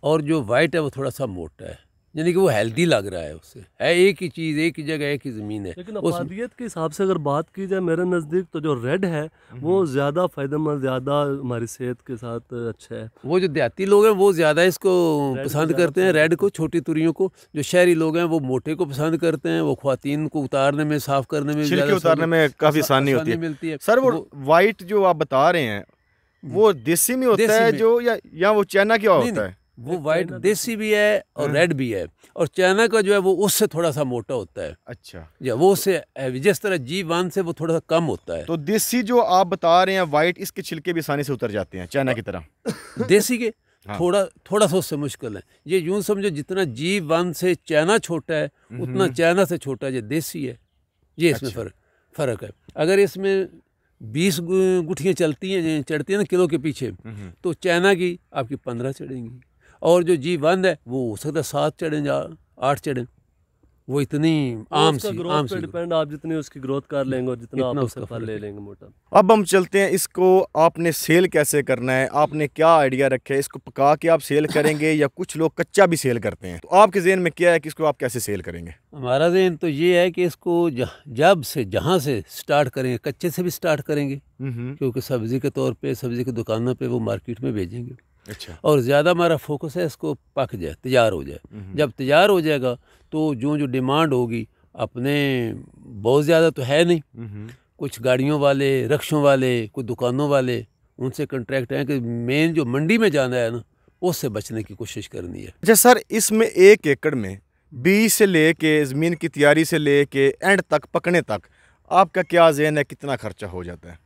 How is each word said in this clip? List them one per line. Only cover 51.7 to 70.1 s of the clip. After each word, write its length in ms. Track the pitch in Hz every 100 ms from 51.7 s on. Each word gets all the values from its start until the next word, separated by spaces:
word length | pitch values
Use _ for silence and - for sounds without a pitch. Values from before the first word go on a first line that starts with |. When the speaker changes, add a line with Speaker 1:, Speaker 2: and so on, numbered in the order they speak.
| _ _ _ _ -
Speaker 1:
फ़र्क 260 | 139 110
है। 60 | 104 - - -
अगर 220 | 156 196
इसमें 480 | 202 185 196 196 190 165 _ _ _ _
बीस 360 | 110 127 190 165
गु-, 440 | 170 190 190 185
गुठियाँ 300 | 160 139 170
चलती 380 | 170 165 139 190
हैं, 300 | 190 160 156
चढ़ती 320 | 135 156 139
हैं 40 | 196
ना 60 |
किलो 240 | 196 180 180
के 100 | 151
पीछे, 300 | 151 131 120
Speaker 3:
हम्म। 440 | 90 110 104 95 85
Speaker 1:
तो 100 | 185
चाइना 400 | 156 185 170 190
की 260 | 190 180 175 _
आपकी 220 | 143 120 135
पन्द्रह 360 | - 117 127
चढ़ेंगी, 500 | 135 147 127 113 127 _ _ _ _
और 220 | 165 180
जो 120 | 170 170
जी 220 | 139 175
वन 280 | 151 190 185
है 140 | 156 -
वो 220 | 131 120
हो 60 | 104
सकता 240 | 151 151
है 40 |
सात 300 | 135 143 151 -
चढ़ें 260 | 165 151 143
या 240 | 139 151 160 _ _
आठ 180 | 131 143
चढ़ें। 260 | 156 127 120 _ _ _ _ _ _ _ -
वो 120 | 135
इतनी 540 | 139 143 160 156 135 113
Speaker 2:
वो 100 | -
Speaker 1:
आम 240 | 151 156 143
Speaker 2:
उसका 160 | 214
Speaker 1:
सी, 60 | 110
Speaker 2:
ग्रोथ 140 | 175
Speaker 1:
आम 160 | 151 131
Speaker 2:
पे 80 | 190
Speaker 1:
सी 60 |
Speaker 2:
डिपेंड, 320 | 165 170 175
आप 160 | 165 151
जितनी 260 | 147 165 160
उसकी 240 | 147 143
ग्रोथ 220 | 131 139 -
कर 160 | 143 131
लेंगे 260 | 131 127
और 60 | 120
जितना 200 | 117 131
Speaker 1:
इतना 120 | 127
Speaker 2:
आप 160 | 135 123
Speaker 1:
उसका 160 | -
Speaker 2:
उससे 0 |
फल 180 | - 117
Speaker 1:
फर्क 80 | 113
Speaker 2:
ले 60 |
Speaker 1:
है। 60 | 107
Speaker 2:
लेंगे 200 | 104 104
मोटा। 340 | 101 101 - _ _
Speaker 3:
अब 180 | 196 190
हम 120 | 220
चलते 360 | 185 190 180 202
हैं, 100 | 196
इसको 600 | 185 -